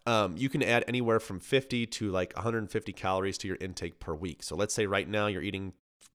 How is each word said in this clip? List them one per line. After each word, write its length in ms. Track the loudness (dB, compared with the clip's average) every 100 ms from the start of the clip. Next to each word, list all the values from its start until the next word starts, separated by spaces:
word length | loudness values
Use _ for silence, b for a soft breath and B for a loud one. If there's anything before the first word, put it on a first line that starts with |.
| 2
um, 300 | 4 4 0
you 120 | -2
can 120 | 2
add 220 | 4 4 2
anywhere 320 | 0 2 2
from 200 | 2 -8
fifty 480 | 2 2 2 0 -2
to, 240 | -2 0
like, 240 | 0 0 -2
a 60 |
hundred 280 | -2 -2 -2
fifty 220 | -2 -4
calories 460 | -4 0 2 0 -2
to 80 | -4
your 100 | -4
intake 380 | -6 -6 -8 -8
per 140 | -6
week. 300 | -4 -6 -6
So 120 | -6 -2
let's 180 | 0
say 120 | 0 2
right 220 | 2 0
now 200 | 0 0
you're 140 | 0
eating 320 | -2 -4 -6 -10 _ _ -20